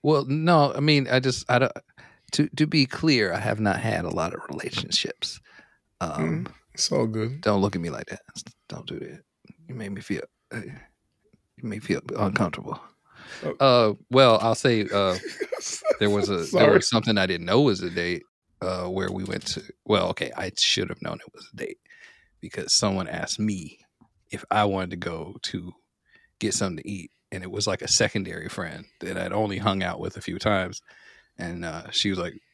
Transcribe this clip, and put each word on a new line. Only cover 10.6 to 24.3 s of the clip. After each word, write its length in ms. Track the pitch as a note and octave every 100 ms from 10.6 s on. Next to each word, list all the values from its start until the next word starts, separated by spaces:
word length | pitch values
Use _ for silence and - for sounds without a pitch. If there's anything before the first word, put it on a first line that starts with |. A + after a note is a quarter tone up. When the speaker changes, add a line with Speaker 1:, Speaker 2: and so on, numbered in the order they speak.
Speaker 1:
you 80 | - - - _ _ _ _ _ _ - A#2
made 20 |
me 80 | G#2+
feel 200 | - - - -
uncomfortable. 640 | G2+ G2+ F2+ - - - - _ _ - - -
Speaker 2:
Oh. 120 | - -
Speaker 1:
Uh, 340 | C3+ B2 A2 G2 _
well, 280 | C3 C3 A2+
I'll 140 | A2+
say, 320 | A2+ C3+ A2+ G#2
uh, 260 | G2+ F#2+ F#2 - - G4+ B4+
Speaker 2:
<laughs> 400 | - - D#5 -
Speaker 1:
there 100 | -
was 180 | - -
a, 60 | G3+
there 80 | -
Speaker 2:
Sorry. 280 | - - -
Speaker 1:
was 120 | -
something 300 | A#2 A2 G#2
I 80 | F#2+
didn't 200 | F2 E2+
know 140 | A2+
was 200 | C#3+ F#2+
a 80 | F2+
date, 320 | F#2 F2 E2+ - _ _ _
uh, 240 | F#2 F2+ F2+
where 220 | F#2+ F#2+
we 140 | F#2+
went 200 | F#2+ - -
to, 140 | - - -
well, 240 | - G2+ F2
okay, 200 | - - -
I 160 | - -
should 320 | - - F#2+
have 140 | -
known 160 | - - -
it 60 |
was 140 | - -
a 40 | -
date 220 | - - _ - - _ _ _
because 320 | - - -
someone 360 | - G#2+ F#2+ F2
asked 300 | E2+ D#2+ -
me 420 | G#2+ F#2+ D2+ - _ _ _ _ _